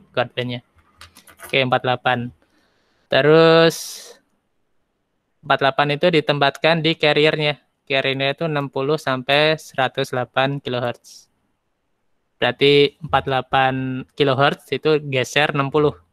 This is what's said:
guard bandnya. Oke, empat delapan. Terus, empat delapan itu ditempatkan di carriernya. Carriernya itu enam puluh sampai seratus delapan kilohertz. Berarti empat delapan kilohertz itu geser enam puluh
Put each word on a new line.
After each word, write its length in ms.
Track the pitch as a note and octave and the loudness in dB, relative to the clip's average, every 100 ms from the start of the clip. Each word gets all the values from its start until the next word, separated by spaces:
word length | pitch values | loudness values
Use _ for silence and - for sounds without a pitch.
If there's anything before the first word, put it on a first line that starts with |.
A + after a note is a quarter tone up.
| - | -8
guard 160 | - B2 | -6 -4
bandnya. 320 | - B2 A#2+ - _ _ _ - - - _ | -6 -6 -8 -14 _ _ _ -20 -20 -20 _
Oke, 160 | - C#3 | -6 -2
empat 240 | C3 B2+ | 0 0
delapan. 480 | C3 B2 - B2 A#2+ - _ _ _ _ _ _ _ | -2 -2 -2 -2 -4 -14 _ _ _ _ _ _ _
Terus, 680 | C3 C#3+ D#3+ E3 E3 E3 D#3 - - - - _ _ _ _ _ _ _ _ _ _ _ _ | 2 4 6 6 6 4 0 -10 -18 -20 -20 _ _ _ _ _ _ _ _ _ _ _ _
empat 160 | D3 C#3 | -4 0
delapan 400 | C#3 - D3 D3 | 0 0 -2 0
itu 80 | F3+ | 0
ditempatkan 720 | D#3+ D3 D3 C#3 - D#3 E3+ D#3 | 2 0 0 0 0 0 0 0
di 80 | |
carriernya. 640 | E3 D3+ D3 D3+ D3+ D3+ C#3+ _ _ | 0 0 2 2 0 -4 -4 _ _
Carriernya 480 | - C#3 C3+ C3+ C#3 | -4 -2 -2 -2 -4
itu 160 | C#3 E3 | -4 -4
enam 240 | D3+ C#3 | -4 -4
puluh 240 | C3+ C3+ | -6 -4
sampai 640 | D#3 - C3 B2+ C#3+ D3+ D#3 | -4 -4 -4 0 2 2 0
seratus 560 | - - C3 - C#3 | -6 -4 -4 -4 -6
delapan 480 | C3 B2 - C3+ C#3+ | -6 -4 -2 -2 -4
kilohertz. 640 | - B2 A#2+ A#2 - - _ _ _ _ _ _ _ _ _ _ _ _ | -6 -6 -6 -8 -16 -20 _ _ _ _ _ _ _ _ _ _ _ _
Berarti 560 | B2 B2 C#3 C#3+ C#3+ - | -4 2 4 6 4 0
empat 200 | - C#3 C3+ | -4 -2 -2
delapan 800 | C3 - C#3 C3 C3 C3 B2+ - | -4 -2 0 0 0 -6 -8 -10
kilohertz 560 | - C#3+ C3 C#3+ E3+ - | -2 0 2 0 0 -6
itu 320 | C3+ D3+ D3+ D3 | -4 0 -2 -2
geser 400 | C3 B2 - D3+ | -4 -2 0 0
enam 200 | D3 C#3 | 0 -2
puluh 280 | D3+ D3 - _ | 0 0 -2 _